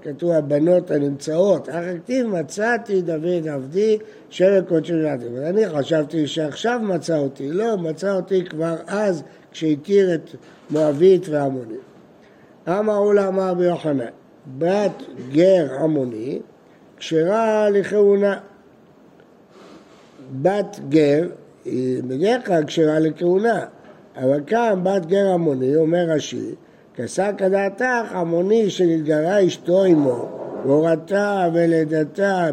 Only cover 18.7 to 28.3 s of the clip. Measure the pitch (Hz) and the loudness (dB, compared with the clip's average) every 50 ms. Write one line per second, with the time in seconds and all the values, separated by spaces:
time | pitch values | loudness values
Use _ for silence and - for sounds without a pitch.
18.7 | - - _ _ _ _ - - - - - _ _ _ _ _ - - - - | -20 -20 _ _ _ _ -20 -20 -20 -20 -20 _ _ _ _ _ -20 -20 -20 -20
19.7 | - - - - - - - - _ - 135 131 131 131 143 175 196 208 196 - | -20 -20 -20 -20 -20 -20 -20 -20 _ -20 -18 -14 -6 -2 0 0 0 0 -4 -6
20.7 | - - 139 139 139 160 151 143 143 151 175 180 - - - - - _ - - | -8 -14 -4 0 2 4 4 4 4 2 0 -2 -6 -14 -20 -20 -20 _ -10 -6
21.7 | - 127 131 127 127 127 123 123 131 135 170 208 247 247 233 - 190 160 156 131 | -6 -4 -2 -2 -4 -4 -4 -6 -4 -2 0 0 0 0 0 0 0 0 0 0
22.7 | - 170 160 151 151 156 160 160 151 - 175 175 180 190 214 233 220 175 120 - | 2 2 2 4 4 2 2 0 0 0 0 2 2 2 2 0 0 -2 -4 -8
23.7 | - - - - - - - - - 131 131 131 139 147 147 - 214 233 240 226 | -14 -20 -20 -20 -20 -20 -20 -18 -8 -2 0 0 0 0 0 -2 0 0 2 2
24.7 | 202 185 175 185 196 196 165 156 190 196 196 196 185 175 170 156 139 127 127 131 | 0 0 0 0 0 0 0 0 2 2 2 2 2 2 2 0 0 0 0 2
25.7 | 143 160 160 156 170 175 175 165 160 147 - - - - 107 107 - - - - | 2 2 2 2 2 0 0 0 0 -2 -2 -4 -8 -8 -8 -8 -10 -14 -18 -20
26.7 | - - - _ - - 117 113 - - 185 208 202 202 196 185 190 196 196 196 | -20 -20 -20 _ -12 -10 -10 -6 -4 -2 -2 -2 -2 0 0 0 2 0 0 -2
27.7 | 196 - 247 254 247 233 220 202 175 185 170 165 | -4 -2 -2 -2 -2 -2 -4 -4 -4 -4 -2 0